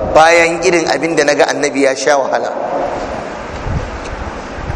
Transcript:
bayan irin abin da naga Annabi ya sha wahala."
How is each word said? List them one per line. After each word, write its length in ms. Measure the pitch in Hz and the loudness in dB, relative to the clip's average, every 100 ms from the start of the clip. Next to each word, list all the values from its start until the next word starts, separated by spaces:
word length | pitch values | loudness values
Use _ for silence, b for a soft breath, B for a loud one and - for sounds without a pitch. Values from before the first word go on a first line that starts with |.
| - | 2
bayan 480 | 151 160 170 165 170 | 4 6 6 4 2
irin 220 | 180 170 160 | 2 2 2
abin 240 | 139 160 156 | 0 0 2
da 80 | |
naga 240 | 147 143 143 | 2 4 2
Annabi 360 | 135 143 135 135 | 2 -2 2 2
ya 80 | 131 | 2
sha 220 | 151 143 | 2 2
wahala." 340 | 123 120 123 - - - - - - - - - - - - - - - - - - - - - - | 2 -2 -2 -4 -4 -4 -4 -6 -8 -8 -10 -12 -12 -8 -4 -4 -4 -8 -10 -10 -10 -10 -12 -10 -8